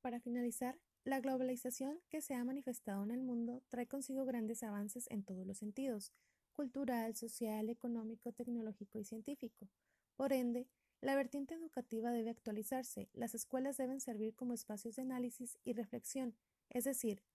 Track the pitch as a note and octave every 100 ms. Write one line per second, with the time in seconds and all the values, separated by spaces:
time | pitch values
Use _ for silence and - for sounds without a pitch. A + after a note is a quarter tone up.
0 | B3+ A#3+ A#3+ A#3+ A#3+ - B3+ C4 _ _
1 | - C4+ C4 C4 B3+ B3+ B3+ B3 C4+ D#4
2 | _ D#4 D4 C4 A#3+ C4+ C4 A#3+ - G3
3 | G3+ A#3+ B3+ A#3+ A#3 B3 _ A#3+ A#3+ C#4
4 | C4 C4+ C4+ B3 A3 A3+ A3 G#3 G#3 B3
5 | A#3+ A3 G3 F#3 F#3 G3 G#3 G#3 C4+ G#3+
6 | G3 _ _ _ _ - C#4 C4+ C4+ A#3+
7 | A3+ A3 A#3 - A3+ G#3+ G#3+ A#3 A#3+ A#3
8 | A3 A#3 A#3+ A#3 B3 A#3+ A3 G#3 G3+ A3
9 | G3+ A3 A3 C#4+ A#3 _ G3 _ _ _
10 | _ _ C#4 C4+ B3 A#3+ B3+ _ _ _
11 | C4 C4+ C4+ C#4+ C4+ E4 E4 - A#3+ A3+
12 | A#3 A#3+ A3+ A#3 - G#3 G#3+ C4 B3 -
13 | G3 - A#3 A3+ - C4 C4+ C#4 B3+ C4+
14 | C4+ A3 A3 A3+ B3 A#3+ - G#3 A#3 A3+
15 | C4 B3+ B3 - A#3+ - - A#3 A3 A#3+
16 | - C4+ B3+ G#3+ _ _ _ B3 B3+ C4
17 | A3+ G3+ _